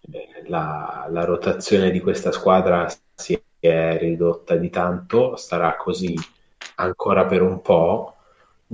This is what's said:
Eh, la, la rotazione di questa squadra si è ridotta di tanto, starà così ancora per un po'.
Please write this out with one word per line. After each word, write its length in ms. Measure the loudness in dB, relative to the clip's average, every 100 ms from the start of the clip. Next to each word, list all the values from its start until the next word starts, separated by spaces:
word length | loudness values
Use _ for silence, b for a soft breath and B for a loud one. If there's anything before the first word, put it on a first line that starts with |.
| -18
Eh, 320 | -16 -16 -16 -8
la, 580 | -6 -6 -8 -10 -10 -8
la 140 | -4
rotazione 680 | -2 0 -2 -4 0 2 2
di 100 | 0
questa 320 | -2 -2 -4
squadra 560 | 0 4 4 4 2 0 -8 _
si 260 | -16 -6 -6 -6 _
è 400 | 2 2 0 0
ridotta 580 | -2 0 0 0 0 0
di 120 | 0
tanto, 680 | -2 -2 -4 0 2 2 -2
starà 400 | -6 0 0 0
così 380 | -4 -4 -4 -4 -8 _ _ _ -14 -4
ancora 480 | -4 -2 2 2 4
per 160 | 2
un 180 | 2 0
po'. 560 | 4 4 4 2 -4 B B B B B _